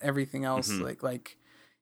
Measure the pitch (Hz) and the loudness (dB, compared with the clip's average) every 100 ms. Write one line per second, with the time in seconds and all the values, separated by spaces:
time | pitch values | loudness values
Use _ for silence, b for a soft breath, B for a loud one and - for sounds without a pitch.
0 | 143 139 135 135 135 131 110 98 - - | 0 2 0 0 0 2 2 0 -2 -2
1 | 127 123 - - _ - - _ | -2 -2 -8 -18 _ -20 -20 _